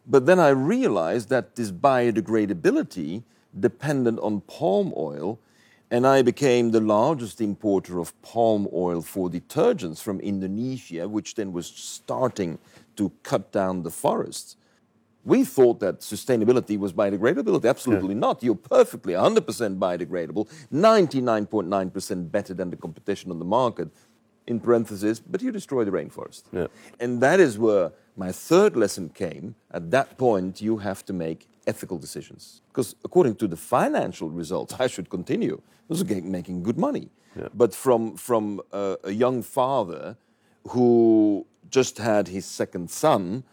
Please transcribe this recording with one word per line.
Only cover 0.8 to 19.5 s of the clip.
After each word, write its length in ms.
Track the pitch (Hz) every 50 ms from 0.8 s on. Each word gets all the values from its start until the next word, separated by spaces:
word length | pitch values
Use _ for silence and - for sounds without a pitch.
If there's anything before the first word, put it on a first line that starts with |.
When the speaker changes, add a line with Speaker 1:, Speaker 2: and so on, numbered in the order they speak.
| 262 190 110 90 80 82 98 123 104 -
Speaker 1:
that 260 | 131 123 - - _
this 160 | - 117 101
biodegradability 1500 | 92 85 - 139 131 123 120 120 110 110 90 - 113 113 107 95 101 85 147 180 269 320 226 - - 92 78 73 87 113 120 _ _ _ _ _ - 95
depended 580 | 101 120 - _ - 151 147 135 123 117 113 -
on 220 | - 107 104 101
palm 520 | - - - - 151 180 190 208 202 - -
oil, 420 | - 80 73 73 73 78 95 120 - _ _ _ _ _ _ _ _ _ _
and 160 | 120 120 127
I 160 | 135 135 135 127
became 480 | 123 - - 143 135 123 123 120 117
the 80 | 110 113
largest 600 | 110 107 107 104 117 147 165 131 120 101 - -
importer 600 | 113 101 98 - - 104 98 92 - - 90 87
of 200 | 82 - - _ -
palm 440 | - - 117 117 113 110 104 101 - -
oil 300 | 82 90 87 87 87 80
for 260 | - - 98 92 90
detergents 720 | 82 87 - _ - 147 190 240 247 156 120 82 78 -
from 180 | - 110 95 92
Indonesia, 880 | - 101 101 95 95 95 98 107 120 131 131 120 - - - 80 87
which 280 | 104 107 107 - - -
then 180 | - 101 95 87
was 140 | 87 82
starting 880 | - - - - - - - _ - 123 120 127 123 - - 95 85 76 - _ _ _ - _ _ _
to 160 | - 101 87 - _
cut 300 | _ - 139 110 98 -
down 320 | - 104 95 95 92 92 82
the 80 | 85
forests. 640 | - - - - 220 233 - - - - - - - _ _ _ _ _ _ _ _ _ _ _ _ _ _
We 200 | - 180 254 269
thought 360 | - - 139 127 120 113 -
that 180 | 104 92 82 -
sustainability 800 | - - 107 101 - - 127 113 107 113 127 123 - - 107 101
was 140 | 101 98 82
biodegradability. 760 | 110 104 101 101 92 104 123 180 269 226 214 190 147 - 117
Absolutely 460 | 135 - - 127 110 95 92 95 101
Speaker 2:
Yeah. 60 | 107
Speaker 1:
not. 220 | - 131 - - 117
You're 120 | 120 107
perfectly, 580 | - - - - 254 233 - - 180 - 98 85
a 80 | 90
hundred 240 | 117 180 226 220 -
percent 340 | -